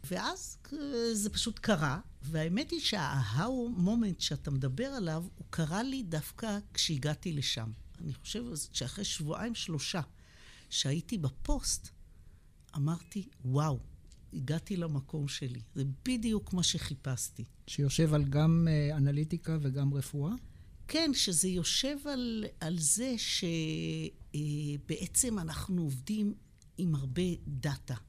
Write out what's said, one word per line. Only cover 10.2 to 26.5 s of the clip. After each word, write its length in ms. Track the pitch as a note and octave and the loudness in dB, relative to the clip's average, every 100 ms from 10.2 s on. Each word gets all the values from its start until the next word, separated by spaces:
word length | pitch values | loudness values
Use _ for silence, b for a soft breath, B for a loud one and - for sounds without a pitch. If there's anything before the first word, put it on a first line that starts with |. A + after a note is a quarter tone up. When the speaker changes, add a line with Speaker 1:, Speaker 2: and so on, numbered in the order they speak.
| B B B B B | B B B B B
Speaker 1:
שהייתי 480 | - C3+ D3+ - A3 | 0 2 0 0 0
בפוסט, 720 | C#3 - - F#3 - - - - - b b b b b - D#3 | 0 -2 2 2 2 -2 -4 -18 -20 b b b b b -10 0
אמרתי, 540 | C#3+ E3+ - G#3 F#3+ - B2+ | 0 0 -4 -8 -8 -8 0
"וואו, 340 | C3+ D#3 C3 - - - - - | 2 2 0 -4 -16 -20 -20 -10
הגעתי 440 | E3+ C3 D#3+ - F#3+ | -6 -2 -2 -2 -2
למקום 500 | E3 C#3+ C3+ D#3+ C#3+ | 0 -2 -2 -4 -4
שלי." 340 | - C3+ B2 A2+ - | -4 -6 -6 -8 -4
זה 80 | C#3 C3+ - | -2 -2 0
בדיוק 480 | B3+ A3+ G#3+ G3+ | 0 2 0 0
מה 100 | F3+ | 2
שחיפשתי. 800 | E3+ E3+ - C#3 - B2 - - B2+ - - | 2 2 -2 -6 -4 -2 -4 -8 -12 -14 -8
Speaker 2:
שיושב 460 | - C#3 - D#3+ | 2 2 6 6
על 100 | D3+ | 6
גם, 440 | C#3+ C#3 D#3+ E3 E3 | 4 6 8 8 6
אה, 260 | D#3 C#3+ D3+ | 6 4 4
אנליטיקה 600 | C#3 C#3+ D#3 E3+ - D#3+ | 4 4 0 -2 0 0
וגם 320 | C#3 C3 C#3 | 0 2 2
רפואה? 400 | C#3+ C3+ C#3+ C#3+ B3 B B B B - | 2 -2 -2 -2 -2 B B B B -2
Speaker 1:
כן, 240 | D4+ E4 | 2 2
שזה 340 | C4 - E3 F#3 | 4 4 4 2
יושב 500 | F3+ E3 - C4 C#4+ D4 | 2 2 2 0 -2 -4
על, 400 | C4+ B3 A3 G#3+ - | -2 -2 -2 -4 -4
על 200 | D#3+ F3 | -2 2
זה 340 | D3+ - B3+ A#3 | 2 2 2 -2
ש-, 260 | - - E3+ E3 D#3+ D#3 E3 D#3+ D#3+ - - D3 | 0 0 0 0 0 -2 -2 -4 -6 -10 -8 -4
אה, 40 | D3+ D3 D3 C#3+ - | -2 -2 -2 -4 -4
בעצם 520 | D#3 F#3+ - B3+ G#3+ | -4 0 2 2 2
אנחנו 420 | D#3+ C#3+ - F3+ | -2 -4 0 2
עובדים 520 | D#3+ C3 C3 G#3+ G#3 G3+ - | 2 -2 -2 0 0 -2 -12